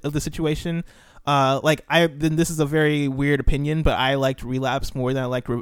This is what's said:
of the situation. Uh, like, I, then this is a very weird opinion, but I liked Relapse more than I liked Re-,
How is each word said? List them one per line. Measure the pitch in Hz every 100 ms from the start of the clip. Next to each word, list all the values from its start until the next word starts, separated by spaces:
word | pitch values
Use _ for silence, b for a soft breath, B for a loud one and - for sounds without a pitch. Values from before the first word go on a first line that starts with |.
of | 151
the | 147
situation. | 151 - 156 156 175 170 b b b b -
Uh, | 143 131 135
like, | 156 151 -
I, | 156 170
then | 143 160 156
this | 160
is | 156
a | 143
very | 156 151 151 143
weird | 131 143 143
opinion, | - 139 143 156
but | 151 113
I | 131 139
liked | 135 131
Relapse | 131 131 131 135 - 135
more | 123
than | 135
I | 123
liked | 127 -
Re-, | 120